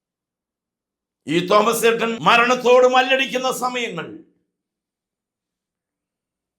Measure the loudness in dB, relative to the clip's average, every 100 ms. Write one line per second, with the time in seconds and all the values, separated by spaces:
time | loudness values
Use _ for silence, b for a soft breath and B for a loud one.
0 | _ _ _ _ _ _ _ _ _ _
1 | _ _ -4 -4 2 2 2 0 0 0
2 | -4 -2 2 2 2 0 2 4 4 2
3 | 0 -2 -2 -4 -4 -4 -6 -6 -8 -10
4 | -12 -18 -20 _ _ _ _ _ _ _
5 | _ _ _ _ _ _ _ _ _ _
6 | _ _ _ _ _